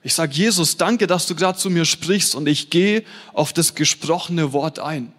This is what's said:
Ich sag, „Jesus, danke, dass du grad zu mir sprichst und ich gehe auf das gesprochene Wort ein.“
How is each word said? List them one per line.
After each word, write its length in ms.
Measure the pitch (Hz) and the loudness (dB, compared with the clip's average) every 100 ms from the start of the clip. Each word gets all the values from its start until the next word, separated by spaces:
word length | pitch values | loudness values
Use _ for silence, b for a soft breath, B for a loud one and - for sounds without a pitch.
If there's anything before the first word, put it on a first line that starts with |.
Ich 100 | - | -2
sag, 220 | - 160 139 | -2 -2 0
„Jesus, 400 | 214 185 156 - | 2 2 0 0
danke, 320 | 175 233 190 | 0 2 2
dass 180 | 180 - | 0 0
du 80 | 165 | 0
grad 220 | 185 185 | 0 0
zu 120 | 196 | 0
mir 160 | 170 160 | 2 2
sprichst 500 | - 160 196 - 131 | -2 0 0 0 0
und 140 | 147 | 0
ich 200 | 147 - | 0 2
gehe 360 | 170 202 214 220 B B | 2 4 2 -4 B B
auf 220 | - 151 | -4 -2
das 220 | - 165 - | 0 -2 0
gesprochene 760 | 151 - 147 170 - 170 147 | -2 -2 -2 -2 -2 -2 0
Wort 280 | 139 151 - | 0 -2 -6
ein.“ 340 | 147 156 117 | -6 -6 -8